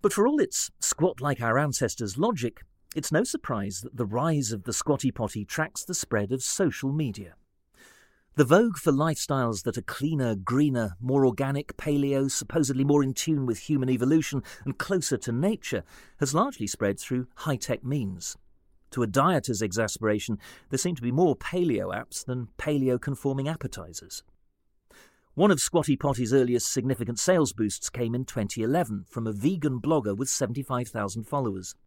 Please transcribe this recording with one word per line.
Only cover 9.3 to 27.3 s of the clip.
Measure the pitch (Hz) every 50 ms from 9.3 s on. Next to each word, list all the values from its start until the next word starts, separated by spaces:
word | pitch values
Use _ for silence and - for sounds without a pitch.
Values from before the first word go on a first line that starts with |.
| 147 135 127 117 110 95 -
that | 120 -
are | 123 -
cleaner, | - - - 135 151 160 147 131 120 110
greener, | 98 95 - 120 135 147 147 131 120 113 104 90 87
more | 117 123 131 139 135
organic, | 127 110 - 139 135 139 143 147 - -
paleo, | - - 156 147 143 139 139 139 135 135 135
supposedly | - - 101 95 - 170 151 127 135 127 139
more | 143 143 147 139
in | 131 131
tune | - - - 156 143 135
with | 123 113 -
human | - - 156 139 131 127
evolution | 131 117 120 131 156 160 151 - - 135 - - - - -
and | 120 117 -
closer | - - 196 185 151 - 139 117
to | - - 117
nature, | 120 156 202 226 - - - - 101 82 _ - - - - _ -
has | 147 135 143
largely | 170 233 285 - - -
spread | - - - 110 98 101 -
through | - - 131 127 127 - _
high-tech | - - 160 139 117 - - 127 - -
means. | 123 139 147 120 98 92 90 - - - - _ _ _ _ _ _ _ _ _ _ -
To | 127 120
a |
dieter's | 107 95 135 139 175 185 147 - - 120 98 113
exasperation, | 104 87 110 113 104 - - 110 107 107 107 - - 110 101 - - - - _ _
there | - 131
seem | - 180 175
to | 131 117
be | 120 120
more | 143 185 170 131
paleo | - - - - 185 175 165 120 98 95 92 92
apps | 104 120 _ - - -
than | - 123 127 120 107 _ -
paleo-conforming | - 151 151 143 131 131 123 123 - 143 139 - - 139 135 135 135 147
appetizers. | 160 156 - 127 - - 85 78 82 - - 90 - - _ _ _ _ _ _ _ _ _ _ _ _ _ _ - - - _ _ _ _ _ _
One | 147 180 208
of | 190 139
Squatty | - - - 170 143 - 139
Potty's | - - 143 135 110 123 104 123
earliest | 135 127 123 123 117 - -
significant | - 135 117 131 131 - 120 107 120 107
sales | - -